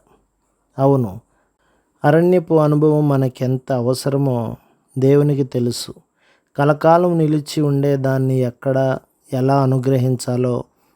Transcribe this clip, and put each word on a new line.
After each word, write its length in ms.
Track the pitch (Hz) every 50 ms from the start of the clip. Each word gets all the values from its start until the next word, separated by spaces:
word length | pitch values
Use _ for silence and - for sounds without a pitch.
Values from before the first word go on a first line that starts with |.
| _ _ _ _ _ _ _ _ _ _ _ _ _ _ _ -
అవును, 420 | 135 139 139 135 123 101 90 - - _ _ _ _ _ _ _ _ _ _ _ _ _ _ _ -
అరణ్యపు 500 | 143 147 160 170 175 180 185 165 160 165
అనుభవం 540 | 160 151 147 151 151 151 156 151 151 151 147
మనకెంత 640 | 139 135 135 131 123 - 131 123 127 127 - - 139
అవసరమో 840 | 123 117 120 131 123 - 143 135 139 143 139 127 120 113 113 117 - _ _ _ _ _ _ - 131
దేవునికి 460 | 127 135 143 143 147 147 147 135 139
తెలుసు. 500 | 127 - 127 120 120 113 - - - - _ _ _ _ _ _ _ _ _ _ _ _ -
కలకాలం 600 | 143 147 151 147 156 160 165 170 180 180 175 165
నిలిచి 420 | 160 151 156 151 143 - - 156
ఉండే 360 | 151 147 143 139 139 143 143
దాన్ని 400 | 139 131 131 131 135 131 131 131
ఎక్కడ 640 | 131 127 120 120 _ - 139 131 135 135 131 131 - - _ _ _ _ _ -
ఎలా 300 | 127 127 131 139 139 135
అనుగ్రహించాలో 1040 | 131 131 131 123 135 135 131 123 131 131 120 - - 123 123 123 123 123 120 - _ _ _ _ _ _